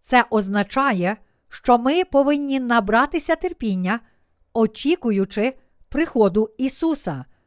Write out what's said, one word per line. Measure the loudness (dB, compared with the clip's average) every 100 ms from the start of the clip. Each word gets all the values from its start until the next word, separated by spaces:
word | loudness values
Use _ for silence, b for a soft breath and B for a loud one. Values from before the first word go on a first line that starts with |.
Це | 0 2 2
означає, | 0 0 -2 -2 0 0 0 -2 -4 _ _ _
що | -6 2 2
ми | 4 0
повинні | 2 2 2 0 -2 -4
набратися | 0 0 2 2 0 -2 -2 -2
терпіння, | -4 -6 -4 -2 -2 -4 -8 _ _ _ _
очікуючи | -2 0 0 -2 -2 0 -2 -2 -2 -4 -4 _ _ _
приходу | -4 -2 2 2 2 -2 -4
Ісуса, | -4 -2 -2 0 -2 -6 -12 _